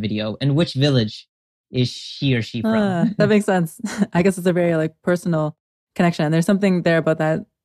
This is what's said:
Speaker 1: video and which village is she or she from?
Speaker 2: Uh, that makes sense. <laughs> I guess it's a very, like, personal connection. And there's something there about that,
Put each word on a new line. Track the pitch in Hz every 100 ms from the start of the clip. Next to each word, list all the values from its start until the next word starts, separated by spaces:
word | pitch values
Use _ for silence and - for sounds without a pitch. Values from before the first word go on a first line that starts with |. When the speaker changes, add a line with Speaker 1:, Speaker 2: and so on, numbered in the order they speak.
| 104
Speaker 1:
video | 107 107 -
and | 139 139
which | 170
village | 131 143 127 107 - - _ _ _ _
is | 127 127
she | - - - 139
or | 120
she | 107 120
from? | 220 -
Speaker 2:
Uh, | 196 175 202 -
that | 208
makes | 208 208
sense. | 185 165 - 208 -
<laughs> | 196
I | 170
guess | 190 185
it's | 180
a |
very, | 175 170 160
like, | 160 _
personal | - 180 180 156 151 - _ _ _ -
connection. | 175 165 151
And |
there's | 160 170
something | 196 196 180
there | 170 165
about | 156 160
that, | 156 160 - _